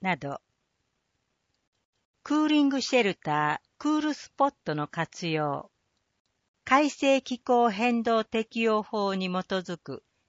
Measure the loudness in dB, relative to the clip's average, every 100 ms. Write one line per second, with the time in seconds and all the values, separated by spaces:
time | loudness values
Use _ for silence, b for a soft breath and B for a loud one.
0 | -4 -4 -6 -10 -14 _ _ _ _ _
1 | _ _ _ _ _ _ _ _ _ _
2 | _ _ -2 0 2 4 2 0 0 2
3 | 2 0 -2 0 0 -2 -8 _ -2 0
4 | 0 -6 -10 -2 0 0 -6 -4 -4 -4
5 | -6 -6 -4 -2 0 -2 -8 _ _ _
6 | _ _ _ _ _ _ 0 2 2 2
7 | 2 2 0 -8 0 4 4 2 0 0
8 | 0 0 0 -4 -4 -2 0 0 -2 -4
9 | -2 -2 -2 -4 -4 -4 -4 -10 -10 -14
10 | -14 _